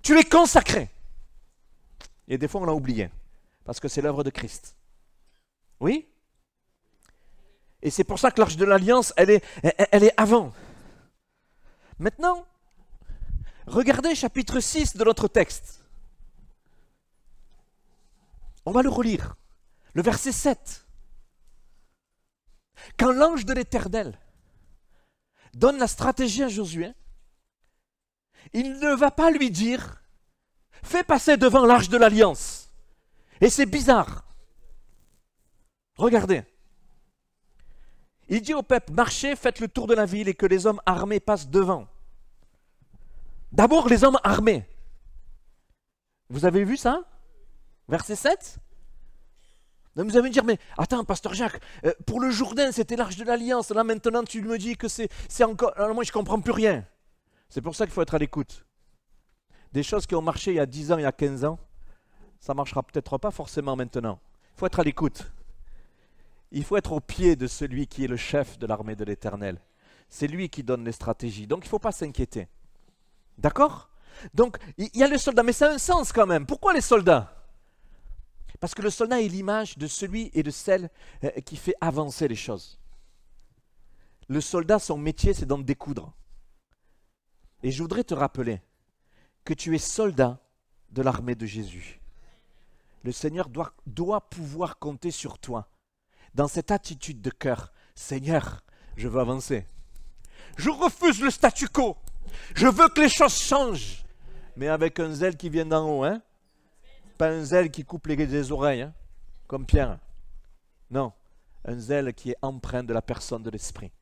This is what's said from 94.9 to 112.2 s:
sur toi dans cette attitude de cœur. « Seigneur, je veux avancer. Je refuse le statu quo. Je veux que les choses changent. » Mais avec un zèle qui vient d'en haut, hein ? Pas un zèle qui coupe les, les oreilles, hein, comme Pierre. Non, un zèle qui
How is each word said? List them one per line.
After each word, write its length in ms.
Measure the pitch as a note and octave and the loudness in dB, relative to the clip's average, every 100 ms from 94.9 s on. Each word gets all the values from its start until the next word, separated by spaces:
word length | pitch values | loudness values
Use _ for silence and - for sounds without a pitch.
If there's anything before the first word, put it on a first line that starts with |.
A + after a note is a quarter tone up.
| C#3 F3 | -8 -10
sur 280 | D#3 C#3 - | -8 -12 -14
toi 300 | - A#2 G#2 _ _ _ _ _ _ | -10 -10 -10 _ _ _ _ _ _
dans 140 | - C#3+ | -4 -4
cette 220 | - - | -4 -4
attitude 520 | G3+ - D3 - B2+ | -4 -4 -14 -14 -10
de 80 | G#2 | -10
cœur. « 420 | - C#3 A#2+ - _ _ | -6 -6 -4 -8 _ _
Seigneur, 680 | - - C3+ C#3 F#3 - - _ _ - - | -20 -10 -8 -2 -2 -2 -12 _ _ -18 -10
je 120 | A#2+ | -4
veux 120 | A#2+ | -2
avancer. 460 | A#2+ C3 B2+ B2 F#2 - - - - - - - - - | -2 -4 -4 -6 -6 -18 -18 -16 -16 -18 -20 -20 -18 -4
Je 100 | F3+ | -2
refuse 540 | D4 E4 - F4 G#3 | 0 0 2 2 2
le 80 | C4+ | 0
statu 380 | - C4 - C#4 | 4 2 2 -4
quo. 280 | - B3 - - - - - - | 0 0 -2 -10 -10 -8 -10 -8
Je 120 | - A#3 | 4 4
veux 220 | G3 E4 | 8 6
que 120 | D#4 | 6
les 80 | D4+ | 4
choses 300 | - D4 - | 6 4 2
changent. » 640 | - C#4 C4 F3 - - - - - - - - | 0 0 0 -4 -8 -10 -12 -14 -16 -14 -16 -8
Mais 120 | C#3+ | -2
avec 320 | D#3 E3 D#3+ | 0 0 -2
un 120 | D#3+ | -6
zèle 240 | D3 F#3 E3 | -2 -4 -4
qui 120 | F3 | -6
vient 180 | D#3 D#3+ | -4 0
d'en 220 | D#3+ D#3 | 0 0
haut, 160 | D3 | -2
hein ? 180 | C#3 A3 _ _ _ _ _ _ - - - - | -2 -4 _ _ _ _ _ _ -20 -20 -20 -2
Pas 120 | D#3+ | 0
un 160 | D#3+ | 0
zèle 260 | D3+ F3+ F3 | 0 2 2
qui 140 | C#3+ | -4
coupe 240 | C#3+ E3+ - | -12 -12 -6
les, 80 | D3 | -2
les 360 | D3+ C#3+ C3 | -2 -2 -4
oreilles, 300 | D3 C#3+ C3 | -2 0 -2
hein, 100 | C#3 D#3+ - - - - - | -6 -14 -20 -20 -18 -18 -12
comme 200 | C3+ C3 | -10 0
Pierre. 320 | C#3+ C3 G2 - - - - - - _ _ _ | 2 2 -6 -12 -18 -16 -16 -18 -20 _ _ _
Non, 220 | B2+ C3 - _ _ _ - | -6 -6 -8 _ _ _ -18
un 140 | - A#2+ | -12 -12
zèle 340 | A2+ C#3+ C3+ | -4 -2 -2
qui 180 | A#2 | -6